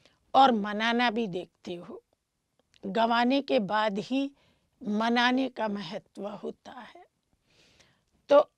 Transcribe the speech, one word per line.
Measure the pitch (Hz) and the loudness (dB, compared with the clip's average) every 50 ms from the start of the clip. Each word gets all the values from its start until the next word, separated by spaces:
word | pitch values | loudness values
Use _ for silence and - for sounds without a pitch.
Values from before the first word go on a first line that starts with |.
| _ _ _ _ _ _ - | _ _ _ _ _ _ 4
और | 254 269 269 | 6 6 6
मनाना | 240 214 202 208 208 208 220 233 233 240 247 240 | 6 2 -2 -4 -4 -2 0 0 2 2 2 0
भी | 208 233 233 202 | 0 -2 -4 -4
देखते | 170 185 175 - _ _ - - 175 | -6 -8 -10 -12 _ _ -14 -14 -14
हो। | 175 175 - - 466 - _ _ _ _ _ _ _ _ _ _ _ _ _ _ _ - | -12 -14 -16 -18 -20 -20 _ _ _ _ _ _ _ _ _ _ _ _ _ _ _ -10
गंवाने | 202 185 226 226 226 233 233 240 247 269 277 | -4 -2 0 0 2 2 2 2 2 2 0
के | 277 - 277 254 | 0 0 0 0
बाद | 202 175 202 214 214 220 196 208 | 0 0 -2 -2 -2 -2 -2 -4
ही | 202 - 254 269 277 277 277 _ _ _ _ _ _ _ _ _ - 202 | -6 -4 -4 -4 -4 -4 -8 _ _ _ _ _ _ _ _ _ -8 -4
मनाने | 208 208 220 233 233 247 240 247 254 262 269 254 | -2 -2 0 0 2 2 2 2 2 0 -2 -4
का | 254 - 220 220 | -4 -6 -6 -4
महत्व | 202 202 196 160 214 196 - _ _ - 196 208 | -6 -6 -8 -10 -12 -14 -14 _ _ -14 -12 -12
होता | 214 - - 226 220 _ - 202 | -12 -12 -12 -12 -12 _ -18 -20
है। | - 254 226 - - 339 370 - _ _ _ _ _ _ _ _ _ _ _ _ _ _ _ _ _ _ _ _ _ _ _ - | -20 -20 -20 -20 -20 -20 -20 -20 _ _ _ _ _ _ _ _ _ _ _ _ _ _ _ _ _ _ _ _ _ _ _ 4
तो | 285 285 - - _ | 6 6 4 4 _